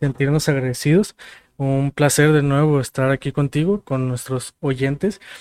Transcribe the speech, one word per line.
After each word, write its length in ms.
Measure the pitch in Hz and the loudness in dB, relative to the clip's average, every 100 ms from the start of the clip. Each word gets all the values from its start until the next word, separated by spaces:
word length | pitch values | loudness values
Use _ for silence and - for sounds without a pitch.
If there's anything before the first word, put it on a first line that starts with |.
sentirnos 480 | 143 127 139 151 151 | -4 0 0 0 0
agradecidos. 680 | 139 127 123 147 170 214 - - - _ - | 0 -2 -2 2 2 2 -6 -20 -20 _ -6
Un 360 | 139 135 139 | -2 0 0
placer 400 | - 147 - 151 | 0 0 4 4
de 100 | 151 | 4
nuevo 400 | 143 139 151 143 | 2 2 2 2
estar 300 | 123 - 131 | -2 -2 -2
aquí 200 | 135 143 | -2 -4
contigo, 500 | 139 143 147 165 202 | -4 -2 0 -2 -2
con 260 | - 131 127 | -4 -4 -4
nuestros 480 | 123 - 131 - - | -6 -6 -8 -8 -8
oyentes. 640 | 147 127 135 143 190 - - - | -6 -2 -4 -2 -4 -6 -14 -20